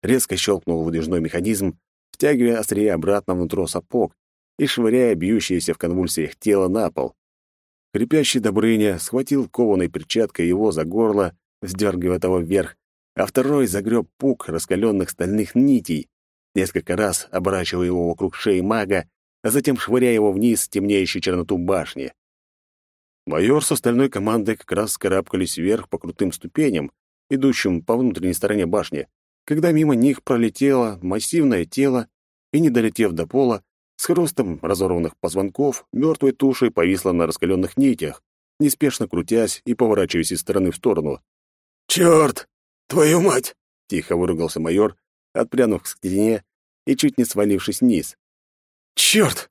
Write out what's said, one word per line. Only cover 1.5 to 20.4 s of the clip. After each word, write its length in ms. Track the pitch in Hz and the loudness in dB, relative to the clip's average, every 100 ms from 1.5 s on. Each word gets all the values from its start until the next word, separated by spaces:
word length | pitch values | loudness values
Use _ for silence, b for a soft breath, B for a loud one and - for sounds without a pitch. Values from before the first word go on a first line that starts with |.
| 101 98 - _ _ _ | -2 -4 -6 _ _ _
втягивая 480 | - 147 135 120 117 | -2 0 2 2 0
острие 340 | 104 101 107 | -2 0 0
обратно 400 | 85 85 101 98 | 0 0 0 0
внутрь 320 | 90 85 90 85 | -2 -2 -2 -4
сапог 480 | 92 _ 123 92 _ _ _ _ - | -6 _ -2 -2 _ _ _ _ -4
и 80 | 135 | -2
швыряя 480 | - 113 123 123 92 | 2 2 4 2 2
бьющееся 580 | 90 113 - 90 - | 0 0 0 -2 -2
в 60 | 82 | -4
конвульсиях 560 | 85 90 87 - 76 - | -2 -2 -2 -2 -6 -4
тело 320 | 110 101 92 | 0 2 2
на 240 | 104 92 | 0 -2
пол. 240 | - 64 _ _ _ _ _ _ _ _ | -4 -6 _ _ _ _ _ _ _ _
Хрипящий 480 | 98 117 156 135 127 | -4 0 2 2 0
Добрыня 600 | 107 101 113 113 104 90 | 0 2 2 4 2 0
схватил 500 | - 123 135 139 120 | -4 -4 0 -2 -2
кованой 380 | - 117 95 87 | 0 2 2 0
перчаткой 600 | 82 - 110 107 - 85 | -6 -4 -2 -2 0 0
его 240 | 92 107 | 2 0
за 120 | 78 | 0
горло, 520 | 80 101 113 101 92 - _ _ | -2 0 2 2 0 -4 _ _
вздёргивая 560 | 95 92 101 90 87 90 | -12 -2 -2 0 -2 0
того 200 | 92 92 | 0 0
вверх, 380 | 82 98 90 - _ _ _ - | 0 0 -2 -10 _ _ _ -4
а 100 | 101 | 0
второй 400 | - 131 147 120 | 0 2 2 0
загрёб 420 | 95 101 117 90 _ | -2 0 0 -2 _
пук 280 | 135 123 - | -2 -2 -4
раскалённых 640 | 82 - 92 110 101 90 | -6 -2 0 2 2 -2
стальных 460 | - 90 107 104 120 | -4 -2 0 0 4
нитей, 520 | 139 127 - 78 - _ _ _ _ | 4 4 2 -6 -6 _ _ _ _
несколько 420 | 101 92 90 - 90 | -2 0 -2 -2 -2
раз 320 | 104 92 - | 0 -2 -4
оборачивая 560 | 92 92 95 87 90 90 | -4 -2 -2 -2 -2 0
его 220 | 90 85 | 0 -2
вокруг 260 | 82 95 - | -2 -4 -2
шеи 260 | 107 92 | 0 0
мага, 480 | 92 110 98 95 85 _ _ _ | 0 -2 0 -2 -2 _ _ _
а 60 | 113 | -2
затем 260 | 131 139 123 | 0 0 -2
швыряя 380 | - 123 123 | 0 2 2
его 180 | 113 107 | 4 2
вниз 340 | 95 | 2